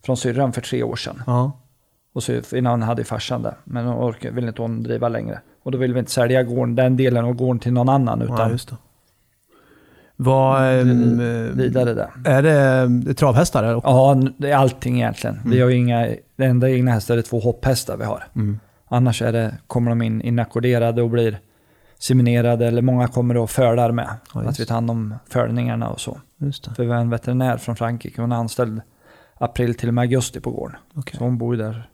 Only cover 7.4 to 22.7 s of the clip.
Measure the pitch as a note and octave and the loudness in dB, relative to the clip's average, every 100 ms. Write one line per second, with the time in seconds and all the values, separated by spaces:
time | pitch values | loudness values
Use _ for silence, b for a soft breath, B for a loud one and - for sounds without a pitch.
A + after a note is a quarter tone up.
7.4 | B2+ A#2+ B2 B2 B2 C#3 B2 A#2 A2+ A#2 | 0 0 0 2 4 2 2 0 -2 0
8.4 | A2 A#2+ - A#2+ _ _ _ _ _ _ | 0 -2 -6 -16 _ _ _ _ _ _
9.4 | _ b b b b b b - B2+ C3+ | _ b b b b b b -4 2 4
10.4 | C3 C3+ C3 C3 B2+ B2 A#2+ A#2 A#2 A#2 | 4 4 4 4 4 4 4 2 0 -2
11.4 | A2+ B2+ B2+ B2 A#2+ A2 G#2 B2+ B2+ C3+ | -2 0 0 2 0 0 -6 -4 2 4
12.4 | D3+ D3 C3+ C3 B2+ B2 B2 C3 C#3+ A#2+ | 6 6 4 4 4 2 0 2 4 4
13.4 | E3+ B2+ A2 A#2 C3 B2+ C3+ C3+ C3+ - | 2 2 0 0 4 6 6 6 2 -2
14.4 | C#3 C#3 C3+ B2+ B2 B2 A#2 - A2 G#2 | 0 4 2 0 -2 0 -2 -2 -6 -4
15.4 | A#2 B2+ B2+ B2 B2 A#2 A#2 A2+ _ - | 0 4 4 4 2 2 0 -4 _ -2
16.4 | C3 B2 B2+ B2+ B2+ A2+ - A#2 A2+ A#2+ | 2 2 2 2 2 0 0 -2 0 -2
17.4 | A2+ A#2 C3 B2 - - A2 - - - | -2 0 0 0 -4 -6 -6 -6 -8 -4
18.4 | G#2 G#2+ b b _ B2 B2+ A#2 A#2 A2+ | -4 -4 b b _ 2 2 2 0 0
19.4 | A2 - _ B2 A#2+ A#2 A2+ A2 - A#2+ | -2 -6 _ -2 0 0 -2 -2 -2 -2
20.4 | A2+ A#2 B2 A#2+ A#2 A#2 A#2 A#2+ A2+ G#2+ | -2 -2 0 2 2 0 0 2 0 -2
21.4 | b b b b b b - B2+ A#2+ A#2+ | b b b b b b 2 4 4 4
22.4 | A#2+ A#2 A#2 | 2 2 2